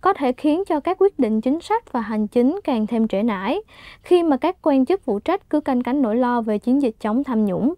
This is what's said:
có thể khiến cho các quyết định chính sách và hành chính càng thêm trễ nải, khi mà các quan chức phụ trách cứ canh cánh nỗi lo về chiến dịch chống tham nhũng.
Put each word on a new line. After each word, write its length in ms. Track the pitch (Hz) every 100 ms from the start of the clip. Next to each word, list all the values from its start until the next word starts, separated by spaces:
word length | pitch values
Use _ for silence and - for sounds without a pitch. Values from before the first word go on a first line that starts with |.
có 120 | 359
thể 180 | 403 262
khiến 320 | 254 311 311 403
cho 140 | 311
các 180 | 302 370
quyết 200 | 392 -
định 220 | 226 220
chính 180 | 254 311
sách 300 | - 440 -
và 100 | 247
hành 260 | 208 220 208
chính 320 | 247 247 381
càng 240 | 359 240 214
thêm 200 | 233 220
trễ 160 | 190
nải, 340 | 233 196 196 339 - - - -
khi 220 | - 359
mà 140 | 339 269
các 200 | 320 370
quan 240 | 320 269 254
chức 160 | 392
phụ 160 | - 208
trách 300 | - 381 _
cứ 100 | 302
canh 240 | 302 254
cánh 180 | 240 277
nỗi 140 | 247 226
lo 260 | 247 240
về 160 | 226 208
chiến 240 | 240 269
dịch 140 | 269 -
chống 240 | 220 226
tham 220 | 285 226 214
nhũng. 280 | 175 220